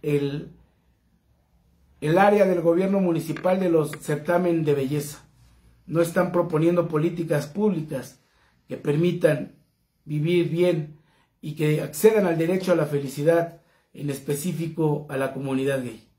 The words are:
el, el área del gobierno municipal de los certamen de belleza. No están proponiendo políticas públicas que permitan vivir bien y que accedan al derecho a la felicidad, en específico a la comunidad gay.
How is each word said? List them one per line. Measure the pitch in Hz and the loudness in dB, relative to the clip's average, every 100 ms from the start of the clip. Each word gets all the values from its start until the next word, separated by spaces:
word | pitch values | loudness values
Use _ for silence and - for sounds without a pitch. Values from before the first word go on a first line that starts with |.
el, | 156 143 143 147 170 - _ _ _ _ _ _ _ _ _ _ _ _ _ _ | 0 -2 -2 -6 -12 -20 _ _ _ _ _ _ _ _ _ _ _ _ _ _
el | 151 175 | 0 4
área | 202 208 190 | 6 6 4
del | 175 | 4
gobierno | 165 170 190 196 | 2 2 2 0
municipal | 185 160 156 151 185 190 | 2 0 -2 -4 0 0
de | 185 | 2
los | 165 147 - | 2 0 -6
certamen | - 147 - 175 180 165 | -4 -4 0 0 2 0
de | 151 | 0
belleza. | 139 135 147 143 - - _ _ _ _ _ - | 0 0 -4 -6 -14 -20 _ _ _ _ _ -6
No | 156 | 0
están | 165 190 180 | 0 0 0
proponiendo | 175 165 156 165 175 160 | 0 0 2 2 2 0
políticas | 156 165 160 160 156 - | 0 -2 -2 -2 -2 -4
públicas | 196 214 175 147 139 117 - _ _ _ _ _ | -2 0 0 -6 -10 -10 -20 _ _ _ _ _
que | - | -8
permitan | 156 147 175 175 165 143 - - _ _ _ _ - | -2 0 0 2 2 2 -4 -14 _ _ _ _ -8
vivir | 151 156 175 160 | -4 0 2 2
bien | 165 180 165 151 - _ _ _ _ | 2 2 2 -4 -14 _ _ _ _
y | - 151 | -12 -4
que | 151 151 | 0 0
accedan | 151 - 220 220 185 | -2 2 4 4 2
al | 165 | 0
derecho | 165 185 180 | 0 0 2
a | 165 | 0
la | 147 | 2
felicidad, | 147 139 147 147 170 - - _ _ _ | -2 -4 0 2 2 0 -8 _ _ _
en | - 143 | -10 -8
específico | 131 - 143 185 156 165 165 156 147 - | -8 -6 -6 -4 -6 -6 0 0 0 -4
a | 139 | -6
la | 135 | -4
comunidad | 131 135 131 135 135 | -6 -6 -2 -2 -2
gay. | 123 107 _ | -6 -12 _